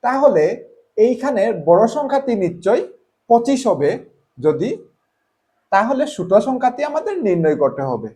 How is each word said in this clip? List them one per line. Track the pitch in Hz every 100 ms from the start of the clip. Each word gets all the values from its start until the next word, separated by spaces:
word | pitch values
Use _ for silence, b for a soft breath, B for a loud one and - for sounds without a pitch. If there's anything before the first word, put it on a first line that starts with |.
তাহলে | 240 269 285 180 156 226 - - _ -
এইখানে | 220 247 262 240 196 151 147
বড় | 175 226
সংখ্যাটি | 294 277 277 269 226
নিশ্চয়ই | 180 170 185 247 - - _ _ _
পঁচিশ | 233 233 269 233
হবে | 160 143 226 - _ _ _
যদি, | 135 143 202 427 - _ _ _ _ _ _ _ _
তাহলে | 190 226 262 277
ছোট | - 175 190
সংখ্যাটি | - 170 247 254
আমাদের | 294 302 427 381
নির্ণয় | 226 175 160 151
করতে | 139 131
হবে। | 135 120 107